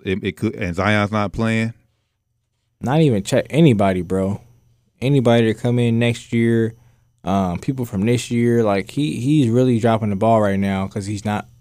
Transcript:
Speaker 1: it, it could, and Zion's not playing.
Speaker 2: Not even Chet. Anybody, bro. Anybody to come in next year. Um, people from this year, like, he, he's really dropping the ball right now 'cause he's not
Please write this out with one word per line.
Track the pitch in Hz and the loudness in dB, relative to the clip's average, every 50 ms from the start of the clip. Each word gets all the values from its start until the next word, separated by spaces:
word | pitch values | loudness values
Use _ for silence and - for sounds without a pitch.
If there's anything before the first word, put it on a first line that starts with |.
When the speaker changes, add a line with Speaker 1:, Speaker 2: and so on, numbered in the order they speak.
| - | -6
Speaker 1:
it, | 95 92 - 104 | -4 -4 -4 -4
it | 98 - | -6 -6
could, | - 101 110 - | -4 -6 -6 -4
and | - 98 87 82 | -4 -6 -6 -4
Zion's | 95 95 104 107 104 104 98 | -2 0 0 2 2 0 0
not | 110 107 104 92 | -2 -2 -4 -4
playing. | - 117 113 113 113 113 113 113 - _ _ _ _ _ _ _ _ _ _ _ _ _ _ _ _ _ _ _ _ - | -4 -4 -2 -2 0 -2 -2 -4 -6 _ _ _ _ _ _ _ _ _ _ _ _ _ _ _ _ _ _ _ _ -8
Speaker 2:
Not | 101 117 143 160 | -4 -2 2 2
even | 160 139 110 98 95 | 4 2 2 0 -2
Chet. | - - - - - | 0 -2 -2 -2 0
Anybody, | 120 156 170 139 110 98 101 98 95 90 85 | 2 4 4 4 4 4 2 2 0 -2 -2
bro. | 90 92 95 95 98 110 - - _ _ _ _ _ _ _ _ _ _ - | -2 -2 -2 -2 -2 -4 -6 -10 _ _ _ _ _ _ _ _ _ _ -4
Anybody | 117 135 143 135 117 120 117 117 113 110 | 0 2 2 2 4 4 4 4 4 2
to | 107 | 0
come | - - 120 120 123 | 0 -2 -2 0 0
in | 120 117 113 117 | 0 2 2 0
next | 120 117 117 - - - 120 | 0 0 -2 -4 -6 -4 0
year. | 117 117 117 117 113 113 110 - - _ _ _ _ _ _ _ _ - | 0 2 2 2 2 0 -2 -4 -10 _ _ _ _ _ _ _ _ -4
Um, | 87 98 98 92 90 87 87 | -2 0 0 0 -2 -4 -6
people | - 147 131 127 117 | -6 -6 -6 -6 -6
from | - 107 95 | -6 -4 -2
this | 101 120 120 120 - - | 0 0 0 -2 -2 -2
year, | 120 117 120 120 117 117 110 | -2 0 2 2 2 2 2
like, | 104 101 98 101 - | 2 0 -2 -4 -6
he, | - 139 147 151 147 117 | -6 -4 -4 -4 -4 -4
he's | 123 139 156 151 127 110 | -2 0 2 2 2 2
really | 113 127 131 127 120 107 | 2 2 2 2 2 2
dropping | 110 113 113 107 110 101 | 2 2 0 0 0 -2
the | 101 | -2
ball | 92 110 113 113 110 | 0 2 2 4 4
right | 104 98 98 98 | 2 2 0 0
now | 98 98 98 95 95 | 0 -2 -2 -2 -4
'cause | 95 - 107 98 | -6 -8 -10 -8
he's | 101 104 101 - | -8 -8 -6 -6
not | 107 104 101 - - - - | -6 -6 -6 -8 -12 -16 -12